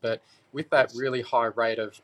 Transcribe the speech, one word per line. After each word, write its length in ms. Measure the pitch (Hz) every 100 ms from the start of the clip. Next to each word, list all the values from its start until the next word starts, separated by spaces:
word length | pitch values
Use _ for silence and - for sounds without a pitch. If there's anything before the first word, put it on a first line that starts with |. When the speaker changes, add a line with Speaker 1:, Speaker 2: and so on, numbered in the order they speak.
Speaker 1:
But 200 | 113 110 _ _ _
with 180 | 139 151
that 200 | 147 127
Speaker 2:
Yes. 80 | 117
Speaker 1:
really 240 | 135 123
high 260 | 117 123 117
rate 320 | 117 117 113
of 220 | 107 -